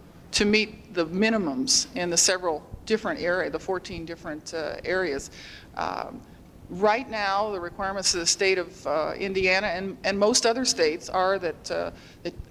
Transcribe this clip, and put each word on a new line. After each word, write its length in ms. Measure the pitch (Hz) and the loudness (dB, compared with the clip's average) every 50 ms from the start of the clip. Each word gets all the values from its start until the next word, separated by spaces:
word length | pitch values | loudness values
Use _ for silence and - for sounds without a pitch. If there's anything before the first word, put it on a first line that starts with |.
| - - - - - - | -20 -20 -20 -20 -8 -2
to 120 | - - 214 | 2 4 6
meet 480 | 208 214 214 208 - - - - - - | 6 6 4 4 2 -4 -12 -18 -4 0
the 120 | 180 165 | 0 0
minimums 800 | 156 175 190 214 220 226 214 185 151 131 127 135 - - - - - - | 2 2 4 4 4 4 2 2 0 0 0 2 2 2 2 2 0 -4
in 160 | 180 175 175 | -4 -2 0
the 60 | 170 | 2
several 460 | 170 - - 185 185 180 170 156 151 - - - - - | 4 4 4 2 2 0 0 -2 -2 -6 -10 -16 -10 -2
different 340 | - 220 214 - 190 156 - | 0 0 0 0 -2 -4 -2
area, 280 | - 175 180 185 160 147 | 0 0 0 0 0 -2
the 80 | - - | -4 -4
fourteen 460 | - - 190 180 - - 185 165 165 | -2 -4 -4 -4 -4 -8 -10 -10 -10
different, 480 | 160 170 - - - 151 156 - - | -10 -12 -12 -10 -10 -10 -10 -10 -8
uh, 240 | - 160 151 147 - - - | -8 -6 -6 -6 -6 -4 -2
areas. 460 | - 180 185 185 160 139 135 - - - - - - - - - - - | 0 0 2 2 0 -2 -2 -6 -8 -14 -16 -16 -16 -16 -18 -18 -10 -6
Um, 440 | - 82 85 90 - - - - - - - - - - - - - - - | -4 -4 -2 -2 -4 -6 -8 -10 -12 -14 -18 -20 -20 -20 -20 -20 -20 -14 -12
right 380 | 175 180 208 214 214 247 262 - | -2 2 4 4 4 2 0 -4
now, 440 | 220 214 202 196 196 202 214 214 | -4 -2 0 0 2 0 0 0
the 80 | 202 185 | -4 -6
requirements 540 | 170 175 165 - 196 190 196 196 185 - - | -8 -8 -6 -4 -4 -4 -2 -2 0 0 0
of 60 | 175 | 2
the 60 | 170 | 0
state 320 | 170 - - 202 190 190 185 | 0 2 4 4 4 4 2
of, 280 | 170 170 - - - | 0 -4 -10 -8 -4
uh, 260 | 143 147 160 151 156 160 | -2 0 0 0 -2 -2
Indiana 520 | - 190 196 190 196 185 185 185 190 208 202 | -4 -4 -2 0 2 4 4 4 4 2 0
and, 280 | 170 185 196 196 - - | -2 -4 -4 -6 -8 -4
and 160 | - 190 196 196 | -2 -2 0 2
most 260 | 208 220 247 240 - | 4 4 4 4 4
other 200 | 226 226 254 254 | 4 4 4 2
states 440 | - - - 165 151 156 175 - - | 0 2 4 2 2 2 0 -4 -2
are 300 | - 190 185 190 196 190 | 0 2 2 2 2 0
that, 320 | 180 160 151 - - - | -2 -4 -6 -8 -8 -6
uh, 200 | 170 170 175 - - - - - - - - | -4 -4 -4 -4 -8 -12 -16 -20 -16 -10 -10
that 100 | 175 175 - - - | -10 -10 -10 -12 -6